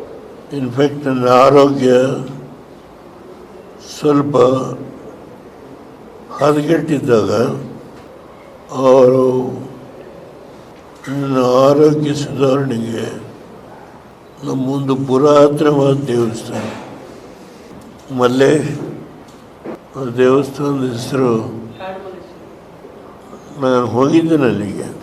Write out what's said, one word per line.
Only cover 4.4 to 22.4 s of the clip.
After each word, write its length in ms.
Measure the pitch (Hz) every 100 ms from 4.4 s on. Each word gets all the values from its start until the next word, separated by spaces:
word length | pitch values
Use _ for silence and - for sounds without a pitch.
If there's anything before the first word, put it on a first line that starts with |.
| 123 131 131 - - - - - - - - - - - - - - - - -
ಹದಗೆಟ್ಟಿದ್ದಾಗ 920 | 143 147 147 165 156 143 - 117 95 104 131 135 - - - - - - - - - - -
ಅವರು 720 | 127 131 135 127 131 131 127 127 127 - - - - - - - - - - - - - - -
ನನ್ನ 300 | 139 139 131
ಆರೋಗ್ಯ 760 | 127 127 135 143 151 147 147
ಸುಧಾರಣೆಗೆ 1080 | 139 127 123 135 135 139 113 113 110 113 - - - - - - - - - - - - -
ನಮ್ಮೊಂದು 520 | 143 131 131 139 135 135
ಪುರಾತನವಾದ 1000 | 135 127 147 147 147 147 151 147 139
ದೇವಸ್ಥಾನ 680 | 135 - 120 117 110 - 113 110 - - - - - - - - - - - - - - 127
ಮಲ್ಲೇಶ್, 640 | 123 127 139 151 139 - - - - - - - - - - - - 135
ಆ 60 |
ದೇವಸ್ಥಾನದ 880 | 131 120 127 135 131 - 143 139 127
ಹೆಸರು, 720 | 117 - 135 127 113 - 113 - - 190 190 - - - -